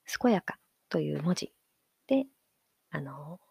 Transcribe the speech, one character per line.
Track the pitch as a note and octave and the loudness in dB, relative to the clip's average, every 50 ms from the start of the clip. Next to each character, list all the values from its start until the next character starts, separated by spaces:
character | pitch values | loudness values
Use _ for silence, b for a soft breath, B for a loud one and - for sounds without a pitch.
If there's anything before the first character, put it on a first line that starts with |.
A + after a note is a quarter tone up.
| _ | _
健 | - - - - B3 | -10 -8 2 4 4
や | A3+ F3 | 4 4
か | - - - - _ _ _ _ _ - | 2 -2 -10 -10 _ _ _ _ _ -4
と | - E3+ | -2 0
い | D3+ D3 D2 | 0 0 -2
う | D2 | 0
文 | D3+ E3+ F3+ | 2 2 0
字 | - - - _ _ _ _ _ _ _ _ _ _ _ - | 0 -2 -10 _ _ _ _ _ _ _ _ _ _ _ 2
で、 | C4+ C4+ C4+ - _ _ _ _ _ _ _ _ _ _ _ _ | 2 2 2 0 _ _ _ _ _ _ _ _ _ _ _ _
あ | - D3+ | -8 -8
の、 | C#3+ C3+ C3+ C#3+ D3 D3+ F3 - _ _ | -8 -8 -10 -12 -14 -14 -14 -16 _ _